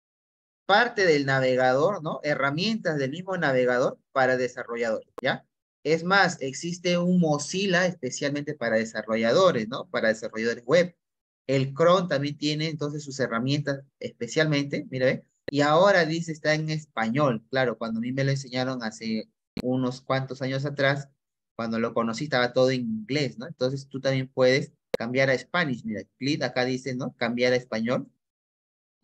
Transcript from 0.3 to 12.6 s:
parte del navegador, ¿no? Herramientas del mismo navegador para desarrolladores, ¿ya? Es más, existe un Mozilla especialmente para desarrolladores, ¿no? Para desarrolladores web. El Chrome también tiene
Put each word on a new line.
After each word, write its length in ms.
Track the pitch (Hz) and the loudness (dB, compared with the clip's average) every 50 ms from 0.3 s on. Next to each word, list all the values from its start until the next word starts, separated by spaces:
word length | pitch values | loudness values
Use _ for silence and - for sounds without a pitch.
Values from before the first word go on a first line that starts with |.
| _ _ _ _ _ _ _ | _ _ _ _ _ _ _
parte 400 | - 190 214 240 233 233 214 190 | 4 6 6 4 4 2 2 4
del 200 | 175 156 143 143 | 4 4 4 2
navegador, 760 | 139 135 135 131 131 127 127 127 127 127 135 151 190 208 185 | 2 2 2 2 2 4 4 4 4 4 4 2 2 0 -2
¿no? 200 | 147 160 202 - - | -6 -8 -8 -4 -2
Herramientas 720 | 147 147 - 135 139 143 156 190 220 226 214 - 175 156 | -2 0 0 0 0 0 0 -2 -2 -2 -2 -2 -2 -2
del 140 | 147 139 131 | -2 -2 -4
mismo 240 | 147 175 185 196 190 | -4 -6 -8 -6 -4
navegador 640 | 180 160 143 131 127 127 123 123 123 135 180 - - _ _ - | -2 0 2 2 4 4 4 2 2 2 0 -2 -6 _ _ 0
para 240 | 135 131 131 127 | 2 2 2 2
desarrolladores, 760 | 123 127 123 - 127 120 - 117 117 117 113 110 98 - _ _ - | 2 0 -2 -6 -8 -10 -8 -6 -4 -2 -2 -2 -4 -6 _ _ -4
¿ya? 240 | - 135 170 - - _ _ _ _ _ _ _ - | -4 -4 -4 -4 -8 _ _ _ _ _ _ _ -2
Es 200 | 143 160 165 165 | 0 0 0 2
más, 380 | 180 196 202 185 175 180 - | 2 4 4 4 2 0 -4
existe 560 | 131 135 131 - - 175 175 175 - 180 175 | -8 -8 -8 -8 -8 -8 -8 -4 -2 0 0
un 220 | 175 175 180 185 180 | 2 2 2 4 4
Mozilla 680 | 165 156 147 143 143 - - 185 202 196 175 170 185 | 4 2 2 0 -2 -4 -4 -2 0 0 2 2 0
especialmente 680 | 180 180 - - 127 123 - 151 143 143 147 147 151 147 | 0 -2 -6 -8 -8 -6 -4 -4 -4 -4 -4 -6 -8 -8
para 220 | - 120 117 113 | -6 -2 0 0
desarrolladores, 920 | 113 113 113 - 110 107 - 110 113 113 117 123 175 190 180 151 120 107 | 0 0 -2 -6 -8 -4 -2 -2 0 2 2 4 4 4 4 4 2 -2
¿no? 200 | 107 131 139 - - | -6 -8 -10 -8 -6
Para 180 | - 120 113 | -4 0 0
desarrolladores 580 | 110 110 110 117 107 - 110 110 117 117 120 - | 0 0 -2 -4 -8 -6 -4 -2 -2 -2 -4 0
web. 300 | 120 147 180 175 175 - _ _ _ _ _ _ _ _ _ _ | 2 2 4 2 2 -4 _ _ _ _ _ _ _ _ _ _
El 300 | - 135 139 135 139 135 | -2 0 0 0 -2 0
Chrome 320 | - 165 170 180 196 180 | 2 4 6 6 4 2
también 300 | 180 143 135 143 147 147 | 0 -2 -2 -2 -4 -4
tiene 320 | 151 151 151 151 151 | -4 -4 -2 -2 -2